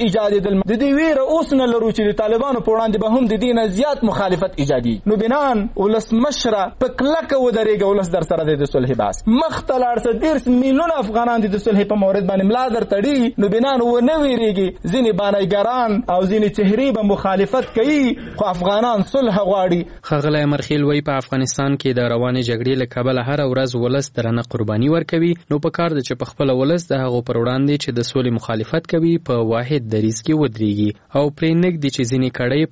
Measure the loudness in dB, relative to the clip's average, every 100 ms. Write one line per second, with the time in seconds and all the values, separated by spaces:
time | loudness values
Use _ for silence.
0 | 0 2 2 2 2 0 0 0 2 2
1 | 2 2 2 0 2 2 2 2 0 0
2 | 0 0 0 0 0 -2 0 2 2 0
3 | 0 2 2 0 0 0 0 0 0 0
4 | 0 0 0 0 -2 -2 0 0 0 -2
5 | 0 0 2 0 2 0 -2 -2 0 0
6 | 0 0 0 0 -2 0 -2 -2 -4 0
7 | 0 0 0 0 2 2 0 2 2 2
8 | 0 -2 0 0 0 0 0 0 0 0
9 | -2 -2 0 2 0 -4 -2 0 0 0
10 | 0 0 0 0 2 2 2 2 2 0
11 | -2 0 0 0 0 0 2 2 2 2
12 | 2 2 0 2 2 2 0 -2 0 0
13 | 2 2 0 0 0 2 2 2 2 2
14 | 2 2 2 2 0 0 -2 -4 -4 0
15 | 0 0 0 0 0 0 0 0 0 0
16 | 0 0 2 2 0 2 2 2 0 0
17 | 0 0 0 0 0 0 -2 0 2 2
18 | 0 -2 -8 -4 -4 -2 0 2 2 0
19 | 0 0 2 2 2 2 2 0 -4 -12
20 | -4 -2 0 0 2 0 0 0 2 0
21 | 0 -4 -2 -2 -2 -2 -2 0 0 0
22 | 0 0 0 -2 -2 -2 0 -2 -2 -2
23 | -2 0 -2 -2 0 0 -2 -2 0 -2
24 | -2 -4 -2 -2 -4 -4 -2 0 2 0
25 | 0 0 0 -2 -4 -2 -2 -2 -2 -2
26 | -4 -6 -8 -2 0 2 0 0 -2 -2
27 | -2 -2 -2 -2 0 0 0 0 -2 -4
28 | -2 -2 0 -2 -2 -4 -2 -4 -2 0
29 | 2 0 0 -2 0 -2 -2 -4 -2 0
30 | 0 -2 -2 0 0 0 -2 0 -2 -4
31 | _ -2 -2 -2 0 2 0 0 -4 -2
32 | -2 0 -2 -2 -2 0 0